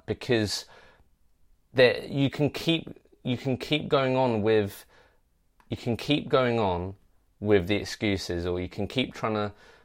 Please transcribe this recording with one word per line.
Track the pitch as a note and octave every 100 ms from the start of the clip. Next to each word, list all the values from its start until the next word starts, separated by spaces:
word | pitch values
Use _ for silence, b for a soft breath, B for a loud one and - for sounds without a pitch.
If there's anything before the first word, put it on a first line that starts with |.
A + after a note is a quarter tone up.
| -
because | G#2+ - A#2 G#2 - - b b b b _ _ _ _ _ _
there, | B2 B2 -
you | - C#3 C3+
can | - C#3+
keep, | - - E3 - - _ _
you | - B2
can | C#3 B2
keep | - D3+ -
going | C#3+ C3 C3
on | C3 A2
with, | G#2+ A2 G2+ - - b b b b _ _ _ -
you | -
can | B2 A2
keep | - D3 C3+
going | C3+ B2+ A#2
on | G2+ F2 F#2+ G2 _ _ _ -
with | G#2 G2+ F2+
the | G2+
excuses, | - - G#2+ F#2+ - F2 F2
or | F2+
you | F2
can | - G2
keep | C3 B2
trying | - A2+ G#2+
to | G#2 - b b